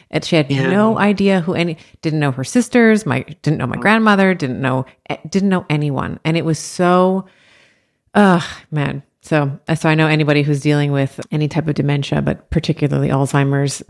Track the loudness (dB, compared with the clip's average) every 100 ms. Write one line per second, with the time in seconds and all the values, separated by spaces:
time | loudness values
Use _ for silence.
0 | _ -6 0 0 2 0 0 2 2 2
1 | 0 2 2 2 0 -2 -2 -6 -14 _
2 | -4 0 0 -2 -2 -2 2 4 4 4
3 | 0 -4 -6 -6 -2 -2 -2 -2 0 2
4 | 4 4 2 0 -4 -4 -2 -2 -6 _
5 | -12 -12 -4 -2 0 0 -2 -2 -2 -4
6 | -6 -6 -2 -2 -2 -4 -6 -2 2 4
7 | 2 0 -6 _ _ _ _ _ _ _
8 | _ 4 4 4 -2 -14 -8 -4 -4 -6
9 | -14 _ -2 0 0 -4 -4 -2 2 2
10 | 2 2 2 2 0 0 2 2 2 0
11 | -2 -6 -6 -4 -2 -2 -2 -2 -2 -2
12 | -2 -4 -4 -6 -6 -4 -2 -2 -2 0
13 | 0 0 0 0 0 0 -2 -6